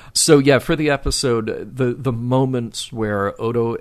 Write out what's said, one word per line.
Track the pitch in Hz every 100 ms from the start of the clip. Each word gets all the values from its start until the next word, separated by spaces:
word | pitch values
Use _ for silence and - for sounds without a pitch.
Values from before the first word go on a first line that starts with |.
| -
So, | - - 147
yeah, | 135 131
for | -
the | 160 147
episode, | 139 - - 135 117 110 - 101 127
the, | 127
the | 120 131
moments | 117 120 127 131 127 117 - -
where | 117 107 104 98 -
Odo | 113 117 117 113